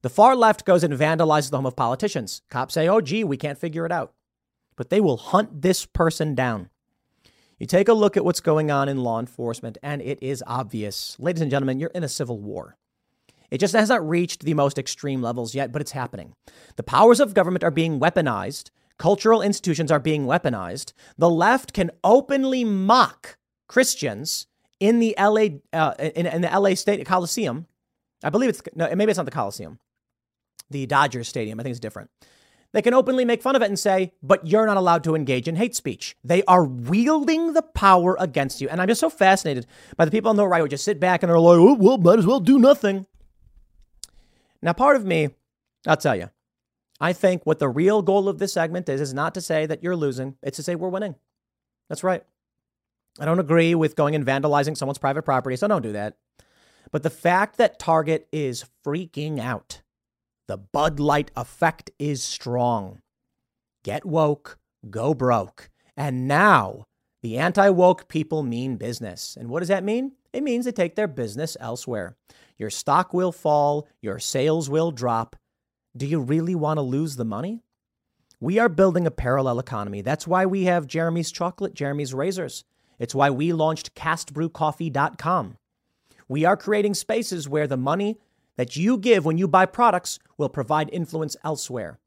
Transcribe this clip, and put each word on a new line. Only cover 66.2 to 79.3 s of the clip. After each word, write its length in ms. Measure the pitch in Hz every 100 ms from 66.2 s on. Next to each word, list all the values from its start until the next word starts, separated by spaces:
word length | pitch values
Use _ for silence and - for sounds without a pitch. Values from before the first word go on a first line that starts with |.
| 131
now 580 | 147 208 160 95 107 - _ _ _
the 160 | 117 117
anti-woke 720 | 170 185 196 180 180 180 -
people 360 | 160 151 156
mean 340 | 135 117 131 117
business. 600 | 113 117 110 90 - -
And 100 | 117
what 100 | 147
does 100 | 175
that 140 | 196
mean? 300 | 196 233 269 _ _
It 100 | -
means 220 | 285 240 247
they 60 |
take 240 | 233 175 -
their 120 | 208
business 500 | 131 113 107 156 -
elsewhere. 560 | 120 120 - 110 92 - _ _ _ _
Your 120 | 107
stock 440 | - - 147 180
will 180 | 180 185
fall. 560 | - 156 147 143 147 147 _
Your 180 | 104 98
sales 500 | - 135 147 160 139
will 220 | 151 170
drop. 440 | 127 123 113 113 - _ _ _ _ _ 123
Do 100 | 139
you 140 | 160
really 360 | 127 160 165 180
want 220 | 156 151
to 40 |
lose 340 | 131 135 160 131
the 100 | 113
money? 360 | 104 170 226 _ _ _ _ _ _ _ _
We 200 | - 202
are 100 | 233
building 380 | 160 190 180 165
a 40 |
parallel 480 | - 123